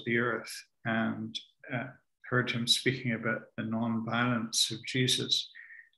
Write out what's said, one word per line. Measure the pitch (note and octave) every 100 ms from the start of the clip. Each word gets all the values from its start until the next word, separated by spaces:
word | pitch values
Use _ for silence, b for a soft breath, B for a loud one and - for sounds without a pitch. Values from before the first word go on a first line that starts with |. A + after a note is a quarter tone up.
the | - A#2
earth | A#2+ A2+ - - - _
and, | A#2 A2+ A2 A2 A2 - - _ -
uh, | B2 A#2 - _ _ -
heard | B2 A#2+
him | A#2+ A#2+
speaking | - C3 B2+ B2
about | A2+ A2+ A2+ - -
the |
non-violence | A2 A2+ A#2 A2+ A2+ A#2 B2 A#2 A2+ - -
of | A2 -
Jesus | B2+ B2+ - - - - B B B B